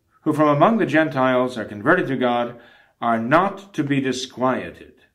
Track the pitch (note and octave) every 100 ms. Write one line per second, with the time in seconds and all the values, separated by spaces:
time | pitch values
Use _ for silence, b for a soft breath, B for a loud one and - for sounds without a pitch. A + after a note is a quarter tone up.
0 | _ _ D#3 C#3+ D3+ C#3+ F#3 A3+ D3+ D3+
1 | D#3 C#3 C3 B2+ B2+ A2+ G2+ G#2 A#2 F#3
2 | C#3 B2+ B2 A#2+ A#2+ - b b b b
3 | A#2 A2+ A#2 D#3 G3 F#3+ - - C#3 C#3
4 | C3 B2 - - C3 A#2 E2+ D#2 D2 _
5 | _